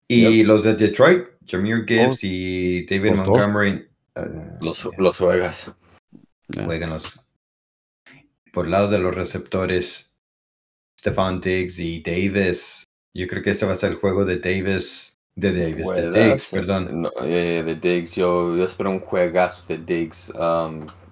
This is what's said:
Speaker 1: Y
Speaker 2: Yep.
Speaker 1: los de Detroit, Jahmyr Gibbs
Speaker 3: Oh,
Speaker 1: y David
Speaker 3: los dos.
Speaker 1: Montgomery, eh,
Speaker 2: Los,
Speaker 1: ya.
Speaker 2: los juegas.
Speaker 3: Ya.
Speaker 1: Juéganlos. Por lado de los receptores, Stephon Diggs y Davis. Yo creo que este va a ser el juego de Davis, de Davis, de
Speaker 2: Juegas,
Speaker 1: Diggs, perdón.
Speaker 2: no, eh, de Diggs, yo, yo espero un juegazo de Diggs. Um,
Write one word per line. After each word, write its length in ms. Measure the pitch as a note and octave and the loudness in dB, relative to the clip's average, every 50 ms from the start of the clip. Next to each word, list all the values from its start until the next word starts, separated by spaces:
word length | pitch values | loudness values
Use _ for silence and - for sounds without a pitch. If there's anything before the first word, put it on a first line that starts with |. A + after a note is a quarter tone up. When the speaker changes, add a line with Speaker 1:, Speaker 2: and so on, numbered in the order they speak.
| _ - | _ 2
Speaker 1:
Y 300 | B2 A#2 A2+ A2 A2 A2 | 4 6 8 8 8 6
Speaker 2:
Yep. 80 | G#2+ G#2 | 8 8
Speaker 1:
los 160 | A2 G#2+ G#2 | 6 6 6
de 100 | A2+ A2 | 4 4
Detroit, 500 | G#2 A2 G2+ - - C3 D#3+ F#3 F3+ - - - _ _ - | 4 2 2 4 6 6 6 6 4 2 -4 -14 _ _ -8
Jahmyr 380 | - F#2 G2 G#2+ A#2 A2+ G#2 G2+ | -4 -2 -2 0 0 -2 0 2
Gibbs 360 | A#2 A2+ A#2 C3 C3 - - | 4 4 6 4 4 0 -4
Speaker 3:
Oh, 40 | F#2+ | -4
Speaker 1:
y 580 | F#2 F#2 F#2 F#2 F#2 F2+ F2+ F2+ F2+ F2+ F2 | -4 -4 -4 -4 -2 -2 0 0 0 -2 -2
David 260 | - G2 G2 G2 G#2+ | -2 -2 0 2 2
Speaker 3:
los 140 | G#2 G2 F#2 | 2 2 4
dos. 20 | F#2+ G#2 B2 | 4 4 4
Speaker 1:
Montgomery, 520 | G2+ G#2 G#2 G#2 G2+ G2 F#2+ D#2+ - - _ _ _ _ _ | 4 4 2 2 2 0 0 -2 -6 -14 _ _ _ _ _
eh, 420 | - E2+ - D#2+ D#2+ D#2 - - - | -12 -10 -10 -10 -12 -14 -14 -12 -8
Speaker 2:
Los, 220 | D#2+ E2 - - - | -6 -6 -6 -6 -8
Speaker 1:
ya. 60 | F#2 - - | -8 -2 0
Speaker 2:
los 200 | F#2+ F2 E2+ - | 2 2 2 2
juegas. 540 | F#2 F2 F2+ F2+ F#2 F2 - - - - - _ _ _ _ _ _ _ - - _ _ _ _ _ - | 2 2 2 2 0 -2 -4 -8 -10 -12 -16 _ _ _ _ _ _ _ -20 -20 _ _ _ _ _ -14
Speaker 3:
Ya. 160 | - - G1+ | -10 -8 -6
Speaker 1:
Juéganlos. 680 | F2 E2 D#2+ E2+ E2 D#2+ D#2 - - - - - _ _ _ _ _ _ _ _ _ _ _ _ _ _ _ _ - - - _ _ _ _ _ _ | -6 -6 -6 -6 -6 -8 -8 -10 -10 -12 -14 -18 _ _ _ _ _ _ _ _ _ _ _ _ _ _ _ _ -20 -20 -20 _ _ _ _ _ _
Por 160 | - F2+ E2+ E2 | -6 -6 -2 0
lado 220 | F2+ G2 G2+ G2+ | 2 2 2 2
de 100 | G#2 G2 | 2 2
los 140 | F2+ F2+ F2 | 2 0 -2
receptores, 960 | F#2 F2+ F2 - F#2 - - - F#2+ F#2 F2+ F#2 F2+ F2+ - - - - _ _ _ _ _ _ _ _ _ _ _ _ _ _ _ _ _ _ - | -2 -4 -6 -6 -8 -8 -4 -4 -2 -2 0 0 -2 -2 -4 -8 -14 -18 _ _ _ _ _ _ _ _ _ _ _ _ _ _ _ _ _ _ -8
Stephon 400 | - G2+ - G2 F#2+ F#2+ F#2 F2 | -6 -4 -2 0 0 -2 -2 -2
Diggs 380 | F2+ F#2+ F#2 F#2 F2+ F2+ - F2 | -2 -2 -2 0 -2 -4 -6 -8
y 220 | E2+ E2 E2 E2 | -8 -6 -8 -6
Davis. 840 | - E2+ E2+ F2 G2 G2 F#2+ G2+ F#2+ F#2 F2+ - - - - - - _ _ _ _ _ - | -6 -4 -2 -2 -2 0 0 0 0 0 0 -2 -6 -12 -16 -18 -20 _ _ _ _ _ -10
Yo 120 | F2+ F#2 F2+ | -8 -8 -6
creo 160 | F#2+ G2 - | -8 -4 -2
que 80 | G#2 | -2
este 140 | G2+ - G#2+ | -2 0 0
va 80 | F#2+ F#2 | -2 -2
a 20 | - | -2
ser 140 | - G2 | -2 -4
el 60 | - - | -2 -2
juego 280 | - G2 F#2 G2 G2+ | -2 0 0 0 0
de 140 | F#2 F2+ F2+ | 0 -2 -2
Davis, 760 | F2+ F2+ F#2+ G2 F#2 G2 G2 F#2 F2+ - - - - - _ _ _ _ _ | -2 -2 -2 -2 -2 -2 -2 -2 -4 -6 -12 -16 -18 -20 _ _ _ _ _
de 180 | - - F#2+ F#2 | -2 -2 0 0
Davis, 240 | F2+ F2 D#2+ D#2 - | 0 -2 -2 -4 -4
de 60 | - | -4
Speaker 2:
Juegas, 300 | F#2 F#2 F2+ E2+ E2+ F2+ | -4 -2 -2 -2 0 2
Speaker 1:
Diggs, 360 | G#2+ A2+ A2 - - - - | 4 4 4 4 2 -2 -4
perdón. 500 | - F#2+ F2 F#2 G2 F#2+ F2+ - C#2+ E2 E2+ | -6 -4 -2 -2 -2 -2 -2 -4 -4 -4 -4
Speaker 2:
no, 80 | - - A#1+ B1+ | -4 -6 -6 -4
eh, 400 | D2 E2+ F2 F2 E2+ E2+ E2 D#2+ | -2 0 0 0 0 0 -2 -2
de 120 | E2 D#2+ | -4 -4
Diggs, 400 | D#2+ F2+ F2+ F2+ F2 E2+ E2 - | -2 0 0 0 0 -2 -4 -2
yo, 400 | G2+ F#2 F2+ F2 F2 F2 F2 E2+ | 0 0 2 2 2 0 0 0
yo 100 | F2 F#2 | 0 0
espero 260 | F#2 - - G2 G2 | -2 -2 -4 -4 -2
un 80 | F#2+ F#2 | -2 -4
juegazo 680 | - - - F#2 F2+ E2+ D#2+ F2+ F2+ F2+ - - - - | -4 -2 0 0 0 2 2 2 2 2 0 -6 -10 -8
de 100 | E2 D#2+ | -8 -8
Diggs. 540 | D#2+ E2+ F2 E2 E2 D#2+ - - - - - | -4 -4 -2 -2 -2 -4 -8 -10 -14 -12 -6
Um, 500 | - E2+ E2+ E2+ E2 E2 D#2+ D#2+ D#2 D#2 D#2+ - - - - | -2 0 0 0 0 -2 -4 -6 -10 -14 -16 -18 -20 -20 -20